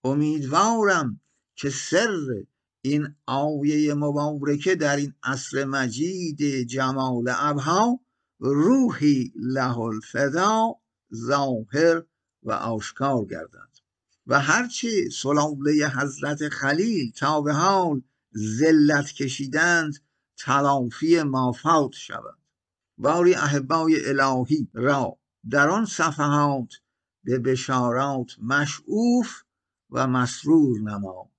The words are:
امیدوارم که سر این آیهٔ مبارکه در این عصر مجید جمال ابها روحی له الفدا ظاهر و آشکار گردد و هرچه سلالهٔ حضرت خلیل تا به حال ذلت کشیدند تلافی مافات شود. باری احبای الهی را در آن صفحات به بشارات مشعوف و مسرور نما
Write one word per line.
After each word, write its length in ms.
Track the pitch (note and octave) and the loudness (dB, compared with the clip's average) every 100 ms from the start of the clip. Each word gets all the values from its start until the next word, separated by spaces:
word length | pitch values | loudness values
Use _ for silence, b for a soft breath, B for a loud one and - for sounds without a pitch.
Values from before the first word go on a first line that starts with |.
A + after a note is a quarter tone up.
امیدوارم 1160 | B2+ C#3+ D3+ D#3 C3 D#3 G#3+ A3+ G3+ F3+ C3 G#2 _ _ _ - | 0 0 0 -2 0 2 2 2 2 2 0 -6 _ _ _ -8
که 140 | C#3+ | -6
سر 720 | C3+ - E3+ A3+ F#3 C3+ A2 - _ _ _ | -6 0 0 2 -2 -4 -8 -10 _ _ _
این 340 | C3 D3 D3+ D3 - | -2 -2 -2 -10 -6
آیهٔ 680 | C3 D3+ D3+ C#3+ D3+ D3+ | -2 -2 0 0 2 0
مبارکه 800 | D3 D3 D3 D3 D3 C#3+ D3 F#3 F3+ | 0 0 0 -2 -4 -2 -2 0 0
در 200 | D3+ C#3+ | 0 0
این 180 | C#3+ - | -4 -6
عصر 420 | B2 C3+ - C3+ C3+ | -6 -6 -4 -4 -2
مجید 1000 | C3+ B2+ A2+ E3+ F#3 E3+ D3 D3 C3+ A#2+ | -2 -4 -4 -4 -4 -6 -2 -2 -2 -4
جمال 560 | C3 C3 C3+ C3 B2 B2 | -2 -2 -2 -2 -2 -2
ابها 720 | G#2 D3 D3 C#3 F3+ A#3 B3 _ _ _ _ | -2 -2 -2 0 2 2 -2 _ _ _ _
روحی 960 | C3 C#3+ E3+ C4+ A#3+ - D3 C3+ B2 A2 | 0 2 4 4 2 2 2 2 0 -6
له 440 | A#2+ C3 B2+ A#2 | -4 -2 -2 -2
الفدا 960 | A2+ G#2+ - - C#3 D#3 G3 A3 A3+ - _ _ _ A2+ | -2 -4 -6 -2 0 2 2 2 0 -4 _ _ _ -10
ظاهر 880 | A#2 C#3+ C#3 A#2+ A2 C#3+ E3 E3 E3 _ _ _ | -2 0 0 -2 -2 2 4 2 -4 _ _ _
و 80 | - | -6
آشکار 760 | G#2+ A2+ A2 - - C#3 B2+ F#2+ | -4 -2 -6 -8 -4 -2 0 -2
گردد 440 | E2 D#2+ - - _ _ _ _ _ - | -10 -14 -20 -20 _ _ _ _ _ 0
و 120 | C3+ | 0
هرچه 720 | C#3 G3 B3 - A#3 G#3 - | 2 0 0 -6 -2 0 -2
سلالهٔ 880 | - C3+ D3 D3+ C#3+ C#3+ D3+ D3 B2+ | -4 0 2 0 -2 0 2 0 -2
حضرت 500 | C#3+ C#3 C#3+ D3 D3+ | -4 -4 -6 -4 -6
خلیل 600 | - C#3 D3+ A3 G3+ B2 | -4 -2 0 0 -2 -4
تا 300 | - C#3 D3+ | -4 -2 0
به 120 | D3 | 0
حال 480 | D3 F3+ G3 F3 C#3 - _ _ G#2+ | 0 2 2 0 -2 -6 _ _ -6
ذلت 720 | G#2+ A2 D#3 D#3+ D3 D3 C#3+ | -4 2 6 6 6 4 -2
کشیدند 840 | - C3+ B2+ C3+ D3+ E3+ E3+ D3+ D3 _ _ _ - | -6 -6 -4 -4 0 2 2 0 -8 _ _ _ -14
تلافی 840 | - C3+ C#3+ C#3 A#2+ - D#3+ E3+ | -2 2 2 2 -2 -2 2 4
مافات 680 | D3 C3 B2+ - D3+ E3 C3+ | 4 0 0 -2 2 2 2
شود. 460 | - - G#2+ A2+ - _ _ _ _ _ - | -6 -14 -14 -14 -20 _ _ _ _ _ -2
باری 380 | C3 E3+ F3 F3+ | 0 4 4 4
احبای 720 | C#3+ C#3+ C3 E3 D#3+ D#3 - | 2 0 0 0 2 2 2
الهی 600 | C#3 C3+ C3 B2 D3+ - | 0 2 2 0 -2 -2
را 440 | - B2+ C#3+ G#2 - _ _ - | -2 0 0 -2 -8 _ _ -2
در 200 | C#3+ D3 | 2 4
آن 160 | G3 A3+ | 2 -2
صفحات 840 | - E3 D3 D3 D3 D3 C#3 A#2 - _ _ _ _ | 0 -2 0 0 2 2 -2 -6 -14 _ _ _ _
به 160 | - B2+ | -4 0
بشارات 880 | B2 C3 - C3 B2 A#2+ C#3 C3+ A2+ - | 0 -2 0 0 0 0 -2 -4 -8 -10
مشعوف 1000 | A2 C#3+ D3 - - G#3 A#3+ B3 G#3 - _ _ _ _ _ | -2 0 0 -6 -4 0 2 2 0 -8 _ _ _ _ _
و 180 | B2 C3 | -4 0
مسرور 720 | B2+ B2 - D3 D#3+ C#3+ A2 | 0 0 -2 2 4 4 0
نما 520 | G#2+ G2+ G2 F#2 - | -4 -6 -8 -12 -20